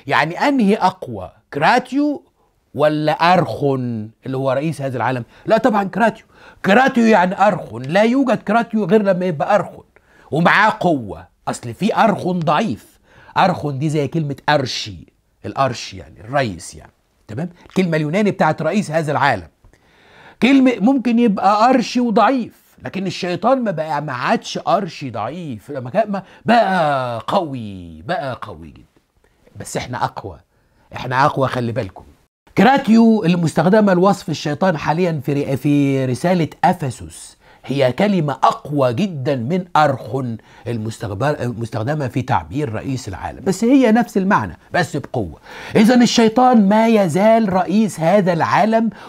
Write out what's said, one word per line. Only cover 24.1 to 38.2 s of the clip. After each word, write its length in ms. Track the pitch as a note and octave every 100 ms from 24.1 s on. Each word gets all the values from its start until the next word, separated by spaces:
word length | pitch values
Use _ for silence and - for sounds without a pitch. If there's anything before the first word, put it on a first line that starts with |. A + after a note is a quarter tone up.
عادش 460 | B2 C#3+ A#3 - F#3 -
أرشي 420 | F3 F#3+ - C3+
ضعيف، 640 | A2 A2 E3+ D#3+ G#2+ -
لما 180 | C#3+ B2
كان، 220 | F3 A3
ما 120 | G3 - - -
بقى 800 | A#3 G3 F#3 D3+ C3+ B2+ A#2 -
قوي، 760 | G3+ D#3+ C3+ G#2+ F#2+ E2+ D#2
بقى 380 | G2 F3+ C#3 A2+
قوي 260 | - E2 D#2+
جدا. 180 | A#1+ _ _ _ _ _ _ _ -
بس 180 | - D#3+
إحنا 260 | - B2
أقوى، 340 | C3 - - - _ _ _ _ _ -
إحنا 300 | C3 B2+ C#3+
أقوى، 220 | C#3+ B2+
خلي 240 | B2+ A#2+
بالكم. 320 | A#2 G2+ - - _ _ _ _ -
كراتيو 640 | G#3+ C#4 G3+ A3+ A3+ A3
اللي 140 | E3 F3
مستخدمة 560 | E3 - E3+ G3+ G3+
لوصف 360 | F3+ F#3+ F#3+ -
الشيطان 480 | D3 D#3+ - F#3+ D3+
حاليا 440 | D#3 D#3+ F3+ D#3+ C3+
في 80 |
ر-، 240 | C#3+ C3+ C3+
في 480 | D3 C#3+ C#3 C3+ C3
رسالة 420 | B2 F3 F#3 D3+ -
أفسس 760 | E3 F3+ C3+ - D#2+ - - - _ _ -
هي 260 | C#3 B2+
كلمة 420 | B2 G#3 F#3+